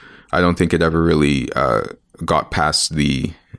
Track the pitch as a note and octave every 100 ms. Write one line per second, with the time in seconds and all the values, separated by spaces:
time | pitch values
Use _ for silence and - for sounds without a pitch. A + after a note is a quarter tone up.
0 | - - - D#2 F2 E2+ F2 E2 E2 E2
1 | E2 D#2 D2 C#2 B1 - C2+ G#1+ - -
2 | _ - E2+ D#2+ - - D2+ - - D2+
3 | C#2+ D2 D2 - _